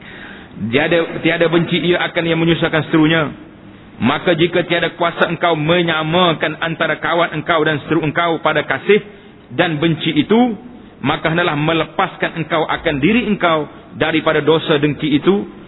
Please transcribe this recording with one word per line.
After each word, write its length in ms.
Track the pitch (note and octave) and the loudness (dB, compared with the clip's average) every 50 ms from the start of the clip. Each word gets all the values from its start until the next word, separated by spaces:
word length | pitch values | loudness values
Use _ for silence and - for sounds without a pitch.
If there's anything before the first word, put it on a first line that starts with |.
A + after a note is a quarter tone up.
| - - - - - - - - - - - - G2+ A2+ | -20 -20 -18 -18 -18 -18 -18 -18 -20 -18 -10 -8 -6 -2
"Tiada, 260 | A2+ C#3 D#3 E3 E3+ E3+ E3 - - - - | 0 0 2 2 2 2 0 0 -6 -2 0
tiada 200 | D#3+ E3 E3 E3+ D#3+ | 0 2 2 2 2
benci 260 | D#3+ E3+ E3+ - F3 D#3+ | 4 2 2 2 -2 0
ia 160 | - F3 F3 - D#3+ E3 | 0 0 0 0 -2 -2
akan 160 | - F3 E3 | -2 -2 -2
yang 140 | E3 E3 D#3+ | 0 0 2
menyusahkan 500 | E3 E3+ E3 C3 E3 D#3 D#3+ D#3 C#3+ - | 2 2 2 2 0 0 0 -2 0 2
seterunya. 460 | - D#3+ D#3 D#3 E3 E3 D3+ B2+ - - - - - - - - - - - - - - | 2 4 4 4 4 2 0 -2 -6 -12 -18 -20 -20 -20 -20 -20 -20 -20 -20 -20 -8 -2
Maka 320 | F#2+ B2 D3 D3+ - F#3 F3 D#3 | 0 0 0 2 2 0 2 2
jika 260 | E3+ E3 - F3+ E3+ | 2 2 2 -2 0
tiada 300 | - E3+ E3+ E3+ D#3+ - | 0 -2 0 0 -2 -2
kuasa 320 | - F3 E3+ E3 - - D#3+ | -2 -2 -2 0 -2 -2 -2
engkau 300 | E3+ - - E3+ E3 D#3 | 0 0 0 0 0 0
menyamakan 960 | D3 D#3 F3 F3+ E3+ E3+ D#3+ D#3 D#3 D#3 E3 F3+ F#3 E3+ D#3 D3+ E3+ D#3 D#3 - | 2 2 2 2 2 0 0 -2 -2 0 2 2 2 2 2 0 -2 -4 -4 -4
antara 340 | E3 E3 D#3+ - E3 D#3 D3+ C#3+ | -6 -6 -2 -2 -2 -2 -2 -4
kawan 340 | - D3+ E3 E3+ E3 E3+ D#3+ | -2 -2 0 0 0 0 -2
engkau 240 | D3+ D3 - E3+ D#3+ D3+ | -6 -2 0 0 2 2
dan 160 | D#3 D#3 C#3 - | 2 0 -2 -2
seteru 160 | - D#3 D#3+ D#3 | 0 0 0 0
engkau 340 | D3 D3+ E3+ E3+ E3+ E3 D3 | 0 -2 0 0 0 -2 0
pada 220 | - D#3 D3+ D3 | 0 0 0 0
kasih 360 | D3 - C#3 C3 - - G3+ G#3 - - - - - - - - - - B2 | -2 -2 -4 -4 2 2 2 2 2 -4 -16 -20 -20 -20 -20 -20 -20 -8 -2
dan 240 | C3 F3 E3+ D#3 C#3 | 0 0 0 0 0
benci 280 | D#3 E3+ D#3+ - - F3 D3+ | 2 0 0 0 -2 -2 0
itu, 240 | D3 B2+ - G#3 A#3 B3 B3 G#3 - - - - - - - - - | 0 2 4 4 4 4 2 0 -6 -12 -18 -20 -20 -20 -20 -14 -6
maka 320 | - C3+ D#3 D#3+ - D#3+ D#3+ | -2 -2 -2 0 -2 0 0
hendaklah 240 | F3 F3 F3 D3+ C#3+ | 2 0 0 0 0
melepaskan 880 | D3+ D#3+ E3 D#3 D3+ - - - F#3+ E3+ - - - D#3+ - E3 D3+ | 0 0 0 0 -2 -2 -2 -2 -2 -2 -2 -6 -6 -4 -4 -6 -4
engkau 160 | - E3+ D#3 | -2 0 -2
akan 320 | D#3 - C#3+ D3 - E3 D3+ C3+ | 0 -2 -4 -2 -2 -2 0 2
diri 240 | C3+ D#3 G#3 B3 A#3+ | 2 2 2 2 2
engkau 400 | G#3+ G3+ - - E3+ D#3+ D#3 D3 C#3 - - - - - A#2 | 0 -2 0 2 2 2 0 -2 -6 -12 -20 -20 -18 -4 -2
daripada 400 | D3 D#3 D#3+ D#3 - D#3+ D#3 D3+ | -2 0 0 0 0 2 0 2
dosa 400 | C#3+ D3 D#3+ D#3+ D#3 D#3+ D#3+ C#3+ | 2 2 2 2 2 2 2 2
dengki 400 | C#3+ D3+ C#3 - D3+ D3+ D3+ C#3 | 2 0 0 -2 -2 0 0 2
itu 320 | - E3+ G3 G#3 G#3+ - - - - | 2 2 0 0 -2 -6 -12 -18 -20